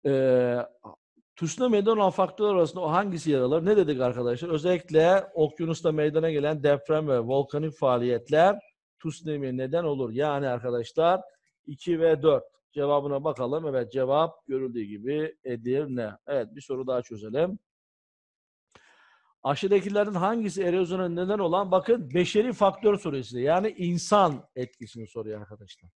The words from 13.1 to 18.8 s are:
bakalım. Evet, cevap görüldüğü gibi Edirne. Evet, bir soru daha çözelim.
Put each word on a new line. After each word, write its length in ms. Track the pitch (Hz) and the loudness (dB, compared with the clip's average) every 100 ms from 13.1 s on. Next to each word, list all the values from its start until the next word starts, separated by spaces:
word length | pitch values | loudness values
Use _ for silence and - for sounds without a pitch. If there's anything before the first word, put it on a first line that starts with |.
| 139 | -4
bakalım. 440 | 151 139 123 151 160 | -4 -4 -4 -4 -2
Evet, 240 | 131 117 | -4 -4
cevap 560 | 131 127 143 160 - - | -2 0 2 0 -4 -8
görüldüğü 360 | 131 131 117 | -6 -6 -6
gibi 520 | 101 104 117 151 156 - | -10 -10 -6 -4 -6 -8
Edirne. 680 | 131 123 117 135 151 123 107 101 - | -10 -8 -2 -2 -2 -6 -8 -10 -6
Evet, 280 | 143 113 139 | -6 -6 -12
bir 60 | |
soru 260 | - 131 127 | -10 -8 -4
daha 140 | 123 | -4
çözelim. 580 | - 107 107 127 180 202 _ _ _ _ _ _ _ _ _ _ _ _ | -6 -14 -8 -4 -4 -4 _ _ _ _ _ _ _ _ _ _ _ _